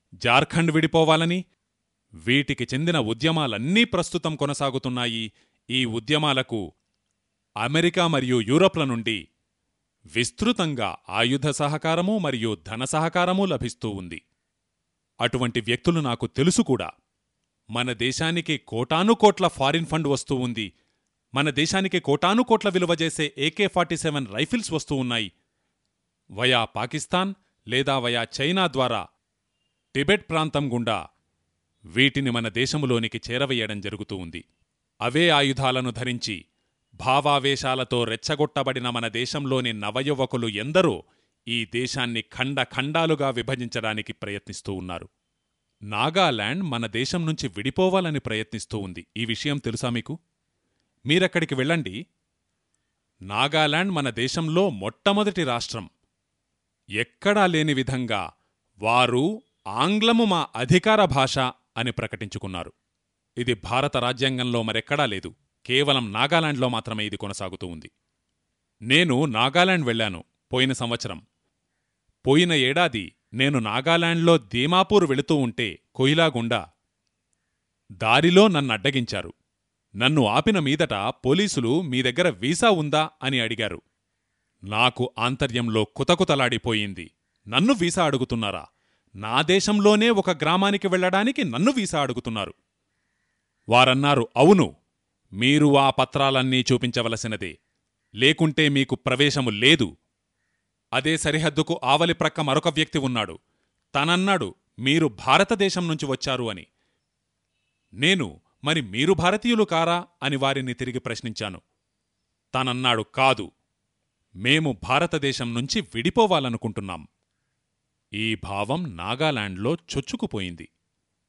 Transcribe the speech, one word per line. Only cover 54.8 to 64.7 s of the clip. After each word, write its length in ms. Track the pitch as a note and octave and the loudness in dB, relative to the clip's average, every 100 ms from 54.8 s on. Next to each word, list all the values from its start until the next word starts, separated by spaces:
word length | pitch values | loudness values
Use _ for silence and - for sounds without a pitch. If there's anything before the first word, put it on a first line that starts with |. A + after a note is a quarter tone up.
| G2 - - G3+ G#3 F#3 | -8 -2 0 2 0 0
రాష్ట్రం. 460 | D3 A#2+ - A#2 E2+ _ _ _ _ _ _ _ _ _ _ | -2 -2 -4 -10 -12 _ _ _ _ _ _ _ _ _ _
ఎక్కడా 580 | G2+ A#2+ _ G3 G#3 F#3 | -6 -6 _ 0 4 4
లేని 260 | D#3+ D#3 | 4 2
విధంగా 580 | C3+ B2+ C3 A#2+ G#2 E2+ - _ _ _ _ | 0 0 -2 -2 -4 -4 -12 _ _ _ _
వారు 640 | G#2+ A#2+ B2 B2 D#3 A3 - _ - | 2 4 4 2 0 -2 -12 _ -8
"ఆంగ్లము 580 | A2+ D#3 G#3 A3+ A#3 A3+ | -2 0 2 2 4 4
మా 220 | F3 C#3+ A2 | 2 -2 -6
అధికార 500 | B2+ F3+ G#3+ G#3+ F#3 | 2 4 4 4 4
భాష" 340 | C3 C3 - B2+ - _ - | 4 2 0 -4 -4 _ -6
అని 140 | A#2+ | -6
ప్రకటించుకున్నారు. 840 | - G#2+ G2+ G#2 G2+ G2 F#2 D#2+ _ _ _ _ _ _ - | -4 -8 -8 -10 -10 -10 -10 -12 _ _ _ _ _ _ -6
ఇది 160 | A#2+ | -2
భారత 440 | A2+ F#2+ A#2+ C#3 C3+ | -2 -2 -2 0 0
రాజ్యాంగంలో 640 | A#2+ B2+ C3 B2+ B2 A#2+ | -2 0 -2 0 -2 -2
మరెక్కడా 440 | A2 | -2